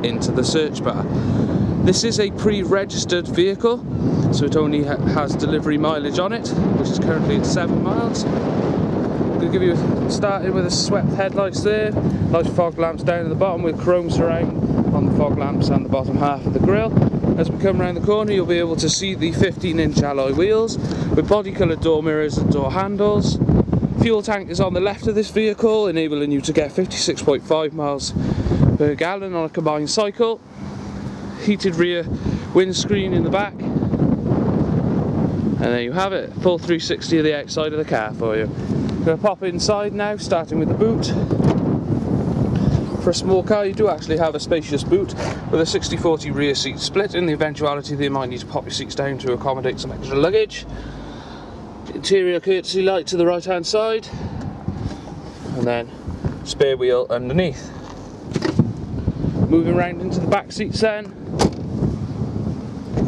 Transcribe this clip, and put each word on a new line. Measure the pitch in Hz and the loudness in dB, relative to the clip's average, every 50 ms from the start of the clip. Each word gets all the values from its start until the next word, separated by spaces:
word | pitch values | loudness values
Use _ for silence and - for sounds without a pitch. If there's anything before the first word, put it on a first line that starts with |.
| - | -2
into | 120 117 110 - - | -2 -2 0 -2 0
the | - 139 123 | 0 2 0
search | - - 160 151 147 - - - | 2 2 0 0 0 -2 -4 -4
bar. | 127 110 - - - - - - - - - - - - - - - - - - | -2 -2 -2 -2 -2 -2 -2 0 0 0 0 0 0 0 0 0 0 0 2 4
This | - 185 - 220 | 4 2 2 2
is | 233 208 208 | 0 0 0
a | 208 196 | 0 -2
pre-registered | 196 - - 214 208 202 180 160 185 196 202 196 - - - - 175 175 170 | -2 0 0 2 2 2 0 2 0 0 0 -2 -4 -4 -2 0 0 -2 0
vehicle, | 165 - 170 175 196 196 190 - 233 240 240 - - - - - - - - - - - | 0 2 2 2 2 2 2 2 0 0 0 -2 -4 -2 0 0 0 2 2 2 2 2
so | - 151 | 2 2
it | 135 135 | 2 2
only | 156 151 147 147 147 147 | 2 2 2 2 2 0
ha-, | 143 143 143 | 0 0 0
has | - - - 156 147 135 - | 0 2 2 2 0 0 0
delivery | - - 147 156 147 147 156 147 147 | 0 0 0 0 0 0 0 2 2
mileage | 156 156 160 147 143 143 - - | 2 2 0 0 -2 -2 -2 0
on | 180 202 226 | 0 0 -2
it, | 226 - - - - - - - - | -4 -4 -2 0 0 2 2 2 2
which | 135 - | 0 0
is | - - | 0 0
currently | - 160 160 156 151 147 143 | 0 0 2 2 2 2 2
at | 139 - | 2 2
seven | - - 185 170 160 160 - | 0 0 0 0 2 0 2
miles. | - 185 202 226 233 226 - - - - - - - - - - - 135 - - - - - - - - - - - - - - | 2 0 0 0 0 -2 -2 -2 -2 -2 -2 0 -2 -2 0 0 0 0 0 0 0 0 0 -2 -2 -2 -2 -2 -2 0 0 0
We'll | 170 170 | 0 0
give | 180 185 | 2 2
you | 180 180 | 2 2
a, | 170 160 - - - - - - | 2 2 2 0 0 0 0 -2
starting | - - 202 202 196 190 180 190 185 | 0 0 0 0 0 0 -2 0 0
with | 190 | 0
the | 180 175 | 0 0
swept | - - - - 202 190 - - | 0 0 0 0 0 0 2 0
headlights | - - 196 196 - 196 196 190 185 - - | 0 0 -2 0 0 0 0 0 0 0 0
there, | 208 214 214 214 214 | 2 2 2 0 0
nice | 208 - - - - - - - - 170 165 170 - | 0 0 0 0 0 0 0 2 2 2 2 2 2
fog | 180 175 170 151 165 | 2 0 0 0 0
lamps | 165 165 160 151 | -2 -2 -2 -2
down | 139 180 175 175 170 | 0 0 0 0 0
at | 160 | -2
the | 156 | 0
bottom | 151 190 196 175 175 175 | 2 2 0 0 0 -2
with | 165 147 131 | -2 -2 0
chrome | - 170 180 180 170 165 | 2 2 2 2 2 2
surround | - - 165 170 165 165 170 - - - - - - - - - - | 2 2 2 2 2 0 0 0 0 0 0 0 2 2 2 2 2
on | - - | 2 4
the | - - - | 4 4 4
fog | 147 143 135 | 2 2 2
lamps | 139 139 143 143 135 135 - | 0 0 0 0 0 2 4
and | 143 143 135 | 2 2 2
the | - | 2
bottom | 135 135 131 135 139 | 0 0 0 0 0
half | 139 143 143 143 135 - | 2 2 2 0 0 -2
of | - | 0
the | - - | 0 2
grille. | - 185 196 214 220 226 - - - - - - - - - - | 2 4 2 2 2 4 4 4 4 4 2 0 0 2 2 2
As | 240 - | 2 0
we | - - | 0 0
come | - 196 185 180 | 2 2 2 2
round | 185 180 175 | 0 0 -2
the | 170 175 | -2 2
corner, | 202 208 214 214 208 | 2 2 2 2 2
you'll | 202 190 175 | 2 2 2
be | 151 175 170 | 2 2 0
able | 170 165 165 | 2 0 0
to | 156 160 156 | 0 0 0
see | - - 190 196 185 | 0 0 -2 -4 -2
the | - 151 170 | -2 -2 0
fifteen | 160 - 196 180 156 - - 180 160 165 | 2 2 2 2 2 -2 -2 -2 0 2
inch | 156 151 143 - | 2 2 2 2
alloy | 147 143 139 139 135 135 | 2 2 2 0 0 2
wheels | 139 147 180 208 220 220 226 220 - - - - - - - - - | 2 2 4 4 4 2 2 0 -2 -4 -4 -4 -2 -2 -2 0 0
with | - - - | 0 4 4
body | 202 208 196 196 | 4 2 2 -2
coloured | 185 - 190 170 160 - | 0 0 2 2 2 2
door | - 165 160 151 156 | 2 2 2 2 2
mirrors | 156 151 156 151 147 135 - | 0 0 0 0 0 0 0
and | - - | 2 2
door | 160 143 139 135 | 2 2 2 0
handles. | 139 185 196 202 202 196 208 208 208 202 190 - - - - - - - - - - - - - - - | 0 0 -2 0 0 2 2 2 4 4 2 2 2 2 2 4 4 4 4 2 0 0 0 0 0 2
Fuel | - 233 220 208 | 2 4 2 2
tank | 202 226 208 196 180 - | 2 0 -2 -2 -2 -4
is | 170 180 | 0 0
on | 196 185 180 | 0 2 2
the | 180 | 0
left | 190 202 196 - - 220 | 0 0 -2 -2 -2 0
of | 208 | 0
this | 214 208 190 | 0 0 0
vehicle, | - 214 220 214 208 - 226 220 214 220 208 190 | 2 2 2 2 2 2 2 2 4 4 2 2
enabling | 160 165 160 151 147 143 147 147 | 2 2 0 0 0 0 0 0
you | 143 139 | 0 0
to | 135 160 | 0 2
get | 147 156 151 139 | 2 2 2 0
fifty-six | - - 185 - - - - 170 143 - | 0 -2 -2 -2 -2 -2 -2 -2 -2 0
point | - 151 139 123 | 2 2 2 2
five | - - 160 156 156 147 151 | 2 0 2 2 2 -2 -2
miles | 160 147 143 143 135 - - - - - - - - - - - - - - - - | -2 -2 -2 -2 -2 -4 -4 -4 -2 -2 0 -2 0 0 0 4 4 4 4 6 4
per | 151 147 143 | 4 2 2
gallon | - 240 185 196 202 196 190 180 | 0 -2 -2 -2 -4 -4 -4 -2
on | 170 160 | -2 -2
a | 156 | -2
combined | - 170 160 151 151 151 151 143 | -2 0 0 0 0 0 0 0
cycle. | - 220 208 202 196 - 233 226 226 - - - - - - - - - - - - - - - - - - - - - | 2 2 0 0 2 0 0 0 0 -4 -8 -18 -16 -12 -12 -10 -10 -10 -10 -10 -10 -8 -8 -8 -10 -10 -10 -10 -8 -4
Heated | - 214 208 - - 196 170 | 0 0 0 2 0 0 2
rear | 160 175 175 175 170 165 - - - - - - - - - - | 2 2 2 2 -2 -2 -4 -4 -4 -2 -2 -2 -2 -4 2 4
windscreen | 175 190 185 180 - - 185 208 196 190 190 | 4 4 4 2 -2 0 0 2 0 2 2
in | 185 175 165 | 2 2 2
the | - | 2
back. | - 196 208 196 - | 2 0 0 -2 -4
And | - - - - - - - - - - - - - - - - - - - - - - - - - - - - - - - - - - - - - - - - - | -6 -4 -2 0 0 0 2 2 2 2 2 2 0 0 0 0 2 2 2 2 2 2 2 2 0 2 0 0 0 0 0 0 0 0 0 0 0 0 0 0 0
there | - 120 120 120 | 0 0 0 0
you | 120 120 | 0 -2
have | 143 185 190 196 | 0 0 0 0
it, | 190 151 - - - | -2 -4 -4 -6 -6
full | - - 185 175 160 | 0 2 2 2 2
three | 160 165 170 165 | 0 0 -2 0
sixty | - - 175 - - - 165 160 | 0 -2 -4 -4 0 0 2 4
of | 151 | 4
the | 156 147 | 2 2
outside | 147 139 - - 160 156 156 | 0 -4 -6 -4 -2 -2 -2
of | 151 151 | -2 -2
the | 151 | -2
car | - 151 113 107 107 113 | 0 0 0 0 -2 -4
for | 110 113 113 110 | -2 -2 0 0
you. | 110 107 104 - - - - - - - - - - - | 0 -2 -2 -4 -6 -4 -2 -2 -2 0 -2 -2 0 2
Gonna | 160 160 156 | 0 0 2
pop | - 208 185 - | 2 0 0 0
inside | 190 185 170 175 - - 208 202 208 208 | -4 -4 -4 -2 0 0 0 0 0 -2
now, | 190 208 208 208 208 | -2 -2 -2 -2 -4
starting | 202 - - 185 165 160 - 156 160 | -4 -2 0 0 0 0 -2 -2 0
with | 156 - | 0 2
the | - | 2
boot. | - 208 226 226 - - 226 - - 202 - - - - - - - - - - - - - - - - - - - - - - - - - - - - - - - - - - - | 2 4 4 4 2 0 0 0 0 0 0 0 2 4 4 4 2 2 0 0 -2 0 -2 -2 -2 0 0 0 0 0 0 0 0 0 0 2 2 2 2 2 2 0 -2 -4 -2
For | - 180 | 0 0
a | 170 | 0
small | - - 185 190 185 | 0 2 2 2 2
car, | 175 - 214 208 202 | 4 2 0 2 2
you | 196 190 | -2 0
do | 208 214 196 | 2 2 2
actually | 160 151 - - 156 160 | 2 0 -2 -2 0 2
have | 165 160 147 | 2 0 0
a | 147 | -2
spacious | - - 170 160 156 - 147 139 - | -2 0 0 0 0 -2 -2 -2 2
boot | - 170 202 190 - - - - - - - - - | 2 2 2 2 0 -4 -6 -6 -6 -6 -6 -4 0
with | - 160 | 2 2
a | 165 | 2
sixty | - - 180 - - 170 | 2 0 -2 -2 -2 -4
forty | - - 170 160 147 151 147 | 0 2 2 0 0 -2 -4
rear | 139 139 147 143 135 | -2 0 0 0 0
seat | - - 139 127 - | 0 -2 -4 -6 -6
split | - - 139 190 208 196 - | -6 -2 0 0 0 0 0
in | 175 180 | 0 0
the | 165 | 0
eventuality | 151 143 156 151 143 127 151 147 143 143 139 147 147 | 0 0 0 -2 -2 -2 -2 0 0 -2 -4 -6 -4
that | 139 147 | -2 -2
you | 139 | 0
might | 139 135 131 123 | 0 -2 -2 -4
need | 127 117 | -6 -8
to | - | -8
pop | - - 139 | -6 -6 -6
your | - - | -6 -4
seats | - - 139 104 - | -6 -6 -6 -6 -4
down | - 139 139 135 127 | -4 -4 -4 -4 -4
to | 131 131 | -2 -2
accommodate | 120 120 - 139 131 131 127 127 - - | -2 0 0 -2 -2 0 -2 -4 -4 -4
some | - 131 | -8 -8
extra | 110 - - 139 135 | -8 -8 -6 -2 0
luggage. | 139 147 175 202 220 214 - - - - - - - - - - - - - - - - - - - - - - - - - - - - - | 2 2 4 4 2 0 0 -4 -12 -12 -12 -12 -12 -12 -12 -12 -12 -14 -14 -14 -14 -16 -16 -16 -16 -16 -16 -16 -16 -16 -16 -16 -16 -14 -10
Interior | - - 135 - 196 196 185 180 175 165 | -10 -6 0 2 2 4 4 2 0 0
courtesy | - 190 190 180 - - 185 190 | 0 0 0 0 0 -2 -2 0
light | 190 190 190 180 156 - | 2 2 2 0 -2 -2
to | 185 | 0
the | 170 170 | 2 2
right-hand | 175 175 175 170 185 185 175 165 | 2 2 0 -2 -2 -2 -2 -2
side, | - - 214 220 220 226 226 214 - - - - - - - - - - - - - - - - - - - - - - - - - - - - - - | 0 0 0 2 2 -2 -2 -4 -8 -10 -8 -8 -8 -8 -8 -8 -10 -10 -8 -8 -8 -6 -6 -6 -8 -8 -8 -12 -14 -14 -14 -14 -14 -16 -12 -10 -8 -4
and | 127 120 | -2 -2
then | 120 120 117 117 120 - - - - - - - - - - - | 0 0 -2 -4 -6 -12 -12 -12 -10 -10 -6 -6 -6 -6 -6 -8
spare | - - - 143 135 135 | -6 0 2 2 2 4
wheel | 123 127 127 123 123 123 - | 2 2 2 2 2 2 0
underneath. | 120 120 127 123 139 180 185 160 - - - - - - - - - - - - - - - - - - - - - - - - - - - - - - - - - - - - - - - - | -2 -2 -2 0 0 0 0 0 -2 -6 -10 -12 -12 -12 -14 -14 -14 -14 -16 -16 -16 -14 -12 -6 -6 -2 -2 -2 2 2 0 0 0 -6 -8 -8 -6 -4 -4 -4 -2 -2 -2 -2 0 0 2 4
Moving | 160 170 170 170 175 | 4 4 4 4 2
round | 180 175 180 175 170 | 2 0 0 -2 -6
into | 185 185 - 185 | -4 -4 -2 -2
the | 170 - | 0 2
back | 202 202 - - | 0 0 0 -4
seats | - - 214 - - - | -6 -6 -6 -4 0 0
then. | 220 220 208 214 208 196 - - - - - - - - - - - - - - - - - - - - - - - - - - - - - - - - - - - - - - - | 2 2 0 0 -6 -10 -12 -14 -10 -6 -2 0 0 0 0 -2 -8 -6 -4 -2 -2 -2 -2 -4 -6 -6 -6 -6 -6 -4 -4 -4 -4 -4 -6 -6 -8 -10 -10 -10 -10 -6 -2 0 2